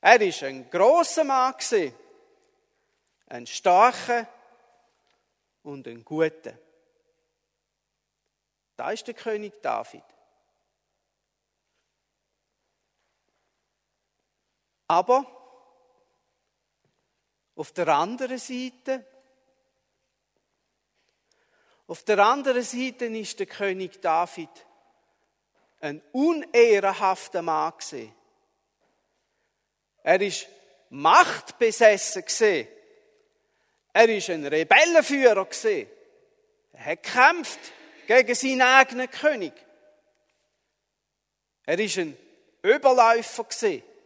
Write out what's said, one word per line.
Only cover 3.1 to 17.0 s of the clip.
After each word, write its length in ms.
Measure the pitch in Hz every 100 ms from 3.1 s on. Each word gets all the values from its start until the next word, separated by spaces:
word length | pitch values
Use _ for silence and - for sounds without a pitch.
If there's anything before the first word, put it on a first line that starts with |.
| _ _
Ein 180 | 120 120
starker 840 | - 196 180 233 247 - 240 226 - _ _ _ _ _ _ _ _ _ _ _ _
und 240 | 147 143 127
ein 160 | 117 113
guter. 520 | 151 160 160 - - _ _ _ _ _ _ _ _ _ _ _ _ _ _ _ _ _ _ _ _ _ _
Da 140 | -
ist 140 | 220 -
der 60 |
König 480 | 226 233 214 214 -
David. 440 | 131 113 107 - _ _ _ _ _ _ _ _ _ _ _ _ _ _ _ _ _ _ _ _ _ _ _ _ _ _ _ _ _ _ _ _ _ _ _ _ _ _ _ _ _ _ _ _ _ _ _ _ _
Aber 380 | 165 185 254 269 - - _ _ _ _ _ _ _ _ _ _ _ _ _ _ _